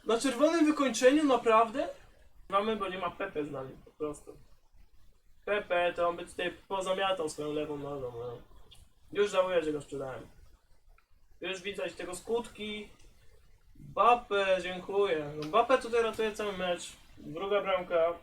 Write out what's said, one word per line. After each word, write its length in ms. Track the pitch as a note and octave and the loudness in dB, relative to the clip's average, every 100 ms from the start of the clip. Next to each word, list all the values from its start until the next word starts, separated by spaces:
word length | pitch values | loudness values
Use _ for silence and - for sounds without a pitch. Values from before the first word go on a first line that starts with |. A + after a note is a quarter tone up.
| - | 2
Na 140 | A3+ | 2
czerwonym 460 | C4+ A3+ D4+ E4+ D4+ | 2 4 4 6 4
wykończeniu, 580 | D4+ C4+ A#3 B3+ D4+ | 4 0 6 6 6
naprawdę? 640 | D4 A#3+ A#3 A3 A#3 B3+ F4 - - - - - - | 4 4 6 6 4 0 -4 -8 -20 -20 -20 -20 -2
Mamy, 280 | G3 G#3+ G#3+ | 0 0 -2
bo 120 | F#3+ | -4
nie 100 | F#3 | -4
ma 120 | F3+ | -6
Pepe 340 | - G3 D3+ | -6 -6 -6
z 60 | D3 | -6
nami, 200 | C#3 C3+ C#3 | -8 -12 -16
po 60 | - | -20
prostu. 460 | _ D3+ D3 - - - - _ - - - - _ _ - | _ -8 -8 -16 -20 -20 -20 _ -20 -20 -20 -20 _ _ -12
Pepe, 480 | - G#3 G3+ F3 F3 | -2 -2 0 0 0
to 160 | F3 F3 | 0 -2
on 80 | F3 | -2
by 100 | F3 | -10
tutaj 280 | - F3 - - | -6 -6 -6 -6
pozamiatał 600 | G3 F#3 F#3 F#3+ F#3+ D#3 | -4 -2 0 0 0 -4
swoją 240 | - D3+ | -6 -6
lewą 260 | D3+ D3+ D3 | -4 -6 -8
nogą, 340 | C#3 C#3+ B2 A#2 | -8 -8 -8 -10
no. 200 | - E3 - - - - - _ - | -10 -12 -18 -20 -20 -20 -20 _ -8
Już 180 | F3 G#3 | -2 0
żałuję, 320 | F#3 F#3 F3 | 2 2 2
że 80 | D#3 | 0
go 80 | D3 | -6
sprzedałem. 460 | C3+ C#3 C3+ A#2 A2+ - - - _ - - - _ - - - | -8 -10 -8 -10 -14 -20 -20 -20 _ -20 -20 -20 _ -20 -20 -12
Już 220 | F3+ F#3+ | -8 -6
widać 320 | G3+ G3+ F3 | -8 -6 -8
tego 200 | - F3 | -8 -10
skutki. 760 | - - A#3 A3 - G#3+ G#3 G#3 - - - - - - - - - | -10 -4 -4 -4 -12 -10 -10 -12 -18 -20 -20 -20 -20 -20 -20 -20 -20
Mbappe, 760 | C#3+ F#3 A3 A#3+ - G3+ F#3+ F#3 | -8 4 6 6 2 0 2 2
dziękuję. 720 | F3+ F3+ F3+ G3 G3+ D#3+ D3 D3+ | 0 -8 -2 2 2 0 -4 -8
No, 100 | D3+ | 2
Mbappe 320 | G#3+ A#3 B3+ | 2 4 2
tutaj 240 | A3+ A#3 | 2 0
ratuje 300 | A3+ G#3+ A3 | 0 -2 -4
cały 200 | G#3 G#3 | -2 -6
mecz. 400 | F#3 F#3 F3 - - - - | -4 -4 -4 -6 -16 -20 -18
Druga 440 | D3 D#3 G3 G3+ | -12 -8 0 0
bramka. 520 | G3 F#3 F3+ E3+ E3 E3+ | 2 -2 2 2 2 0